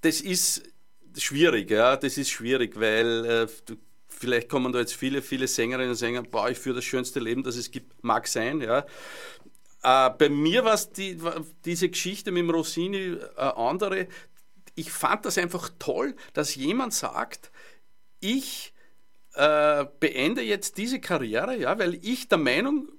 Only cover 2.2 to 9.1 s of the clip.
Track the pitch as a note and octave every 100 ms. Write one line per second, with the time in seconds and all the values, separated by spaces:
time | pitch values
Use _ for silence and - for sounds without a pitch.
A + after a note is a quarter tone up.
2.2 | C3+ - A2+ C3 A#2 A2 A2 A2 A#2 A#2
3.2 | A#2 A#2 A2+ - - A2 - - - -
4.2 | A#2+ A#2+ A#2+ C#3+ B2+ B2 A#2 - C3 C3+
5.2 | - C3+ C3 - A#2 B2+ B2+ A#2+ A#2 B2
6.2 | A2+ A2+ A#2 B2 C3+ B2 - C3 B2+ -
7.2 | A2+ A#2+ C3+ A#2+ A#2 - - - A#2+ A#2
8.2 | - - A#2 D3+ A2+ B2+ C#3+ - -